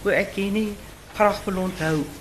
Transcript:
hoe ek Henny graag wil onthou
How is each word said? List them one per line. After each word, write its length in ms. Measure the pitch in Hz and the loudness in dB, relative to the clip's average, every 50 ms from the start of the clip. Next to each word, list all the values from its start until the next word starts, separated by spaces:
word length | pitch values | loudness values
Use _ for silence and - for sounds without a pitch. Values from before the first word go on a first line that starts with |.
| - | 2
hoe 80 | 202 | 2
ek 240 | 196 - 196 196 - | 2 2 2 0 -2
Henny 400 | - 196 196 196 214 220 208 208 196 - - - - - - - | -2 -2 0 0 0 0 0 -4 -6 -12 -16 -16 -18 -18 -16 2
graag 300 | - 214 208 196 202 - | 4 4 4 4 2 -2
wil 120 | - 190 185 | -2 -2 0
onthou 480 | 185 185 185 - 156 156 160 156 139 - - - | 0 -2 -2 0 0 2 2 2 0 -2 -6 -14